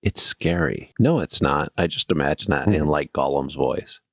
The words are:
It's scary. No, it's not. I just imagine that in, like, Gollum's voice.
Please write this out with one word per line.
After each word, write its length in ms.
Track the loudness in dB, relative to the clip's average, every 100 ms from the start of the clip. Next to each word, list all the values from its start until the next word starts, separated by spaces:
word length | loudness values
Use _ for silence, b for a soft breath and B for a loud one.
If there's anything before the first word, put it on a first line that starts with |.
It's 200 | 0 0
scary. 720 | 0 0 -2 0 0 -2 -12 _
No, 200 | 2 2
it's 220 | 0 0
not. 320 | 2 0 -2 -2
I 100 | -2
just 240 | -2 -2
imagine 400 | 0 0 -2 -2
that 160 | 0 2
in, 200 | 2 2
like, 240 | 0 -2
Gollum's 440 | -2 0 0 -4
voice. 440 | -2 -2 -2 -8 -18 _